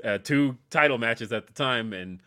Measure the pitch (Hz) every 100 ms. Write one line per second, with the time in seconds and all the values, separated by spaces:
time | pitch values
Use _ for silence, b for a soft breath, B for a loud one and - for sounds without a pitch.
0 | 110 101 - 143 143 123 _ 160 147 123
1 | 113 113 113 110 - - 135 123 113 95
2 | 92 92